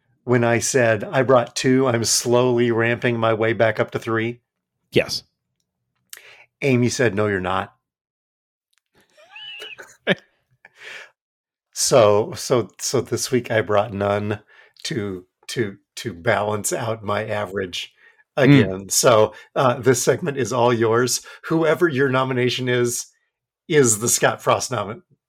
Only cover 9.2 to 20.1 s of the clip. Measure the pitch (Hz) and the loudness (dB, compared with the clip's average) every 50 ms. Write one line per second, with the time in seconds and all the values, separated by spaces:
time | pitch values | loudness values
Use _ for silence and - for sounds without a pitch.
9.2 | 622 719 784 880 906 - 1077 - - - - - - - - _ _ - 196 - | -20 _ -20 -18 -16 -16 -16 -16 -16 -18 -18 -20 -20 -20 -20 _ _ -4 -4 -4
10.2 | - _ _ _ _ _ _ _ - _ _ - - - - - - - _ _ | -6 _ _ _ _ _ _ _ -20 _ _ -20 -20 -18 -18 -18 -20 -20 _ _
11.2 | _ _ _ _ _ _ _ _ _ _ _ - - - 151 131 110 104 104 101 | _ _ _ _ _ _ _ _ _ _ _ -6 -2 2 6 6 6 6 6 4
12.2 | 113 175 170 - - - 143 123 107 - _ - - - - 123 110 - 123 110 | 2 -2 -6 -10 -4 0 0 0 0 -2 _ -10 -6 -2 -2 -2 -2 -2 -4 -6
13.2 | - - 131 123 117 - 120 110 104 - 104 101 104 113 98 98 101 101 101 104 | -4 -2 -2 -2 -2 0 -2 -2 0 2 2 2 0 0 -4 -4 -2 0 0 -2
14.2 | 104 104 107 104 - _ _ - - _ _ - - - 160 127 101 101 92 90 | -2 -4 -6 -8 -10 _ _ -20 -20 _ _ -14 -12 -8 -6 -6 -6 -6 -8 -10
15.2 | 90 _ _ _ _ - - 131 113 101 98 - _ _ _ - - 123 90 85 | -14 _ _ _ _ -10 -6 -4 -4 -4 -6 -12 _ _ _ -12 -10 -10 -10 -4
16.2 | 82 120 104 95 104 104 104 104 95 - 175 151 127 117 113 110 101 101 104 104 | -2 0 0 2 0 -2 -2 -4 -4 -4 -4 -4 -4 -6 -6 -6 -6 -4 -4 -4
17.2 | 107 107 104 104 104 90 92 101 98 90 87 - - - _ _ _ _ _ _ | -4 -4 -6 -6 -6 -6 -6 -8 -8 -6 -8 -10 -12 -14 _ _ _ _ _ _
18.2 | _ _ _ - 135 135 143 135 104 95 95 95 101 95 - - - 139 120 107 | _ _ _ 2 6 6 6 6 6 2 -2 -8 -8 -4 -2 2 4 6 6 6
19.2 | 110 104 - - - _ _ - 143 127 120 123 110 - - - - 160 | 4 4 0 -6 -20 _ _ 0 0 0 0 2 2 2 2 4 2 0